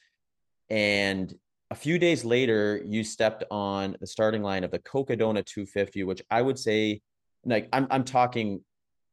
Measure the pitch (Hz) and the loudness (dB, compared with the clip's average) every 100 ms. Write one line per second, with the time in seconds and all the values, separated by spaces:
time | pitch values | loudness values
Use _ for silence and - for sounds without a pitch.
0 | _ _ _ _ _ _ - 110 104 101 | _ _ _ _ _ _ -4 0 2 2
1 | 98 98 92 - _ _ - - 143 170 | 2 0 -4 -8 _ _ -14 -8 -2 2
2 | 170 151 117 120 131 110 104 104 101 107 | 4 2 2 2 4 2 2 0 -2 -4
3 | 110 - 110 107 - 104 101 98 98 - | -4 0 0 0 -4 -4 -2 -2 -2 -6
4 | - - 110 110 101 95 90 87 - 135 | -8 0 2 2 0 -2 -2 -4 -4 -4
5 | 139 117 110 107 - - 101 101 98 101 | -2 0 0 0 -2 -6 -4 -2 -2 -2
6 | 95 92 - 107 131 120 113 107 107 107 | -4 -4 -2 0 0 0 0 2 2 -2
7 | - _ _ _ 123 113 - 127 135 135 | -8 _ _ _ -2 0 0 0 2 0
8 | 127 127 123 123 107 98 - _ _ _ | 0 2 2 0 -4 -6 -12 _ _ _
9 | _ | _